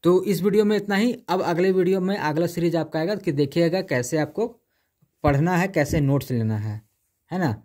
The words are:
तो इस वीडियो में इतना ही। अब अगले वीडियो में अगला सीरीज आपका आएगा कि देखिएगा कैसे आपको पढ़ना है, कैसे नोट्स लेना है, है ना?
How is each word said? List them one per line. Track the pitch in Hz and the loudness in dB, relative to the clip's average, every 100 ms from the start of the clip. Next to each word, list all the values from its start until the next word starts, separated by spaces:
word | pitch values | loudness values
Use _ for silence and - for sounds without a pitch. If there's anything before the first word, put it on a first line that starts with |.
तो | 170 185 | 4 2
इस | 190 170 | 2 0
वीडियो | 196 202 208 | 2 4 2
में | 208 | 0
इतना | 202 196 | 0 0
ही। | 233 - - | 0 -2 -4
अब | 185 | -2
अगले | - 170 190 | 0 0 2
वीडियो | 185 180 190 | 2 2 0
में | 185 202 | 0 -2
अगला | 156 151 180 | -2 0 -2
सीरीज | 175 170 165 | 0 0 0
आपका | 156 160 | -2 -4
आएगा | 165 208 | -2 -2
कि | 185 | -2
देखिएगा | 143 143 170 170 185 | 0 0 2 2 0
कैसे | - 127 123 160 | -2 -2 -2 -2
आपको | 151 - 233 - _ _ _ _ _ _ | -2 -4 -6 -8 _ _ _ _ _ _
पढ़ना | 147 139 170 180 | 0 2 2 0
है, | 190 | 0
कैसे | 190 143 165 | 0 0 0
नोट्स | 139 139 139 | 2 0 0
लेना | 123 110 110 | -2 -2 -2
है, | 107 107 _ _ _ _ _ | -4 -10 _ _ _ _ _
है | 180 | -4
ना? | 165 110 | -2 -4